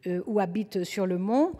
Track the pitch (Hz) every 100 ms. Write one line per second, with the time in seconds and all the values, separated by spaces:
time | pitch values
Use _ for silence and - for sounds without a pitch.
0 | 180 180 240 208 180 202 208 190 170 208
1 | 185 180 196 262 339